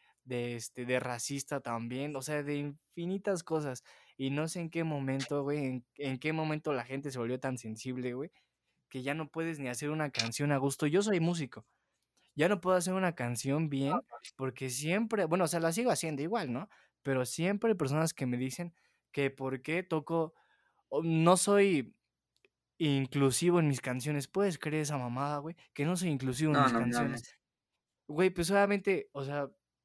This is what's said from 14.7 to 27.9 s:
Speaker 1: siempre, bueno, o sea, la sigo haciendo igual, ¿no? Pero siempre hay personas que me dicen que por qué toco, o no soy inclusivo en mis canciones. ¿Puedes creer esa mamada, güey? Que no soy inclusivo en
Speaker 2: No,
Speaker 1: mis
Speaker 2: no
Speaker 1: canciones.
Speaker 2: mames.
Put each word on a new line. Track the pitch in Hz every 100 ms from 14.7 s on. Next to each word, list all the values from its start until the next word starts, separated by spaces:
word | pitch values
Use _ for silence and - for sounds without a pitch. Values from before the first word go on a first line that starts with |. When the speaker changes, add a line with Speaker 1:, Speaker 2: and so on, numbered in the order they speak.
Speaker 1:
siempre, | 123 151 190 226 214
bueno, | 165 180
o | 165
sea, | 170
la | 165
sigo | 165 247
haciendo | 165 160 143
igual, | 160 226 151
¿no? | 120 - - _ _
Pero | 139 131 127
siempre | - 175 202 233
hay | 190
personas | 135 147 160
que | - 127
me | 123
dicen | 131 - 175 _ _ _ _
que | - 139
por | 135 131 131
qué | 143 170
toco, | 185 160 143 165 160 _ _ _ _ _ -
o | 143
no | 165 160 165 185
soy | - 202 196 156 117 _ _ _ _ _ _ _ _ -
inclusivo | 156 139 135 143 135 123 175 175
en | 151
mis | 131
canciones. | 131 127 135 147 135
¿Puedes | 190 202 160
creer | 156 156
esa | 147 143
mamada, | 123 123 143 147
güey? | 147 170 -
Que | - 147
no | 180
soy | 180
inclusivo | 139 131 123 156
en | 143
Speaker 2:
No, |
Speaker 1:
mis | 131
Speaker 2:
no | 117
Speaker 1:
canciones. | 117 120 139 139
Speaker 2:
mames. | - - _ _ _ _ _